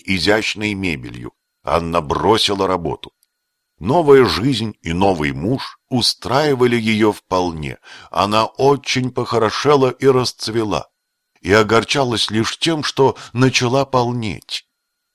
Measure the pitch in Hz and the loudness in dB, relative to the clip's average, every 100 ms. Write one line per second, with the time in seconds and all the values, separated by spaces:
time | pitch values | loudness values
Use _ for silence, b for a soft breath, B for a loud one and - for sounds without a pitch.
0 | - 95 80 107 - 98 107 98 95 71 | -4 -2 2 0 0 -4 -6 -4 -4 -6
1 | 62 60 60 - _ _ - 82 85 85 | -8 -14 -14 -16 _ _ -2 -2 0 -4
2 | 76 78 85 110 - 98 95 92 82 - | -2 0 2 2 0 -2 -2 -2 -4 -8
3 | - _ _ _ _ _ _ - 80 165 | -12 _ _ _ _ _ _ -10 -2 2
4 | 147 139 113 80 127 117 110 - - 85 | 6 8 6 2 -2 -2 -4 -8 -4 0
5 | 98 87 76 67 90 131 - - - 123 | 2 0 -2 -4 -4 -4 -6 -18 -6 -2
6 | 104 - 92 131 151 131 123 120 110 107 | -2 -4 -2 0 2 2 2 2 0 2
7 | 107 101 - 92 90 80 71 57 B B | 2 0 -2 -2 -2 -4 -10 -12 B B
8 | B - 98 107 110 - 135 139 - 127 | B -2 0 0 -2 0 0 0 -2 -4
9 | 127 127 117 117 110 - 139 147 131 - | -4 -4 -2 0 0 0 2 4 2 2
10 | 131 127 117 - - 113 107 80 - _ | 2 2 0 -6 -6 -4 -2 -4 -6 _
11 | _ _ _ _ 85 107 104 113 110 147 | _ _ _ _ 2 2 4 2 0 -2
12 | 127 110 - 107 113 - 160 160 131 - | 0 -2 -2 -2 -2 -4 -4 -2 -4 0
13 | 135 - B 120 131 - 123 135 135 127 | 0 0 B 0 2 2 0 0 0 0
14 | 120 123 110 67 - - - _ _ _ | 0 -2 -6 -8 -10 -12 -14 _ _ _
15 | _ | _